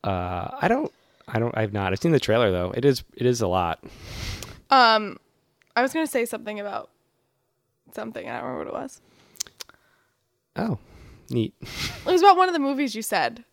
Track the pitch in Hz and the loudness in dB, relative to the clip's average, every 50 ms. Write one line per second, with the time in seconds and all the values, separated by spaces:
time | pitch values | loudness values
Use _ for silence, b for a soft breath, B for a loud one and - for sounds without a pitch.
0 | - 104 95 90 90 90 90 87 - - - 285 - 190 226 277 320 - _ _ | -2 -2 -2 -2 -4 -4 -6 -6 -6 -8 -6 -2 0 2 2 0 0 -6 _ _
1 | _ _ _ _ _ - - 110 117 120 - 110 110 101 104 104 98 92 92 98 | _ _ _ _ _ -4 -2 -2 -2 0 0 -2 -2 -2 -2 -2 0 0 -2 0
2 | - 170 160 131 - - 107 120 120 101 90 90 90 90 - 120 123 143 131 - | 2 2 2 4 4 4 4 4 4 4 2 0 -2 -2 -4 2 2 2 2 2
3 | - _ _ - 120 123 123 117 110 90 90 92 87 85 78 _ - B B B | -4 _ _ 0 0 0 2 2 0 0 2 2 0 0 -2 _ -10 B B B
4 | B B B B B B B B B B B B B _ 277 262 247 226 220 214 | B B B B B B B B B B B B B _ 6 6 8 6 6 4
5 | 214 196 - - _ _ _ _ _ _ _ _ _ _ _ 226 247 262 - 320 | 0 -2 -10 -12 _ _ _ _ _ _ _ _ _ _ _ 0 0 0 0 -2
6 | 320 - - 247 240 233 - 214 233 214 214 208 202 202 196 - - _ _ _ | -2 0 0 -2 -2 -2 -6 -10 -10 -10 -10 -8 -8 -8 -8 -8 -10 _ _ _
7 | _ _ _ _ _ _ _ _ _ _ _ _ _ _ _ _ _ - - - | _ _ _ _ _ _ _ _ _ _ _ _ _ _ _ _ _ -14 -12 -10
8 | 214 226 220 - - 117 - - - 131 127 - - - - - - 269 - - | -10 -10 -10 -12 -12 -10 -10 -8 -8 -8 -8 -8 -8 -8 -8 -8 -10 -10 -14 -20
9 | B B B B B B B B B B B _ - - _ _ _ _ _ _ | B B B B B B B B B B B _ -20 -20 _ _ _ _ _ _
10 | _ _ _ _ _ _ _ _ _ _ _ - 208 226 147 - b b b b | _ _ _ _ _ _ _ _ _ _ _ -4 -2 -2 -4 -4 b b b b
11 | b b b b b - - 120 110 - _ _ - - - - - - - - | b b b b b -6 -4 -2 -2 -4 _ _ -18 -14 -10 -8 -8 -8 -8 -6
12 | - - 370 349 359 403 370 349 370 370 339 320 277 277 277 262 294 254 202 220 | -2 2 4 6 8 8 8 8 4 2 2 0 0 0 0 0 -2 -2 -4 -6
13 | 220 - 214 180 147 120 117 226 - _ | -4 -2 0 0 0 0 -2 -6 -20 _